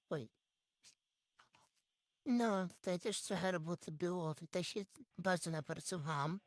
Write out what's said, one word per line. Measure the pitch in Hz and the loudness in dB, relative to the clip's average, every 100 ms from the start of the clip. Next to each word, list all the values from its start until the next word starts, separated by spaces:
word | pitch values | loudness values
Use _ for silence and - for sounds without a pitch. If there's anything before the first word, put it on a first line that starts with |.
| - | -4
Oj. | 160 113 _ _ _ _ _ - - _ _ _ _ - - _ _ _ _ _ _ | -4 -4 _ _ _ _ _ -20 -20 _ _ _ _ -20 -20 _ _ _ _ _ _
No, | - 240 226 196 185 | 2 4 4 2 0
tutaj | - - 180 | -2 -2 0
też | 180 196 | 0 -2
trochę | - 190 185 | 0 0 2
roboty | 180 160 170 - | 2 0 -4 -4
było, | 156 175 180 160 | -2 0 0 0
tutaj | 151 165 180 | -2 -4 -4
się | 170 214 196 - - - | -2 -4 -6 -10 -18 -2
bardzo | 190 180 170 | 2 2 2
napracowałam. | 160 147 160 - 180 151 147 147 190 | -2 -2 -6 -4 -4 0 0 0 -2